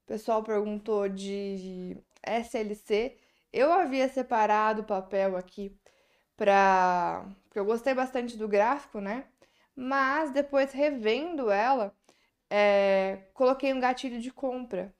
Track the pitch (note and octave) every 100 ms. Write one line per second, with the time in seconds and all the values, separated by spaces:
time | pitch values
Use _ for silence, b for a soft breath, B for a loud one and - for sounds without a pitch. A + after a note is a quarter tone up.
0 | - A3 A3 A3 A3 G#3+ G#3 G#3 G#3 G#3
1 | G3+ F#3+ G3 G3+ G3+ G3 F#3 F#3 F3+ F#3
2 | - _ - A3+ A3+ A#3+ G#3+ G#3+ - G#3
3 | A#3+ b b b b - C#4 F4 D#4+ C4
4 | C4 C4 B3+ A#3 G#3+ G#3+ G#3+ G#3+ G#3 G3
5 | F#3+ G3 G3 F#3 F3+ - G3 - b b
6 | b b b - G#3 G3 G3 F#3+ F3+ F3+
7 | E3+ E3+ F#3+ G3 _ - G3+ A3+ B3+ B3+
8 | B3+ B3+ A#3+ A3+ G#3+ G3+ G#3+ C#4+ - A3
9 | G3 A#3 C#4 _ b b b - B3+ C4+
10 | C4 C#4+ D#4 C4 C#4+ C#4 C4+ C4+ D4 C#4
11 | G#3+ A#3 D#4+ E4 A#3+ G3+ A#3 C4+ G3+ -
12 | b b b _ _ G3+ G#3 G3+ G3 G3
13 | F#3+ G3 - - B3+ C4 C#4 C4 B3+ B3+
14 | C4+ A#3+ A#3+ - C4+ B3 A#3+ F#3+ F#3+ -